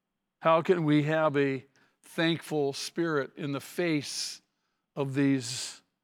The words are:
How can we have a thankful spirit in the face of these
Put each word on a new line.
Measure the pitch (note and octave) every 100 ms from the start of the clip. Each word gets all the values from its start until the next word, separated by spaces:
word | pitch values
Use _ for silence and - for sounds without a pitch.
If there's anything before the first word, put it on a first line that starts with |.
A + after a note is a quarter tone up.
| _ _ _ _
How | D#3+ E3
can | E3 F#3
we | D#3 D3+
have | D3 D#3+ D#3 C#3+
a | C#3 C3+ - _ _ _
thankful | - - E3 D#3+ - D3+ C#3
spirit | C3+ - - E3+ D3+ C3+ -
in | D3
the | C#3
face | - - F3 D#3 B2+ - - - _ _ _ _ _ -
of | C#3
these | C3+ C#3 C#3 A#2 B2+ - - _ _